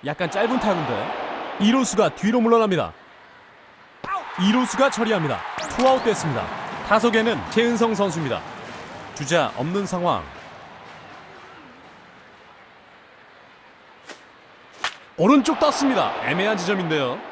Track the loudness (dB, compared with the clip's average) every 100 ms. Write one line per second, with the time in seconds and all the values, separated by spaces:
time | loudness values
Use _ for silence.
0 | -8 -4 -2 0 0 0 0 0 -2 -4
1 | -6 -8 -8 -8 -10 2 4 4 2 2
2 | 2 2 0 2 4 4 4 0 -2 -8
3 | -20 -20 -20 -20 -20 -20 -20 -20 -20 -16
4 | -6 -6 -6 0 2 2 0 2 2 2
5 | 0 0 0 -4 -6 -10 -6 2 4 4
6 | 2 0 -2 -4 -6 -8 -10 -10 2 4
7 | 4 4 2 -2 -2 2 2 2 2 2
8 | 0 0 -4 -4 -6 -14 -14 -14 -16 -16
9 | -16 -10 0 2 2 -2 -2 -2 -2 -2
10 | 0 0 -4 -16 -18 -20 -20 -20 -20 -20
11 | -20 -20 -20 -20 -20 -20 -20 -20 -20 -20
12 | -20 -20 -20 -20 -20 -20 -20 -20 -20 -20
13 | -20 -20 -20 -20 -20 -20 -20 -20 -20 -20
14 | -20 -20 -20 -20 -20 -20 -20 -10 -10 -10
15 | -18 0 6 6 4 2 2 2 2 2
16 | 0 -2 -2 0 0 -2 -2 -2 0 0
17 | 0 -4 -10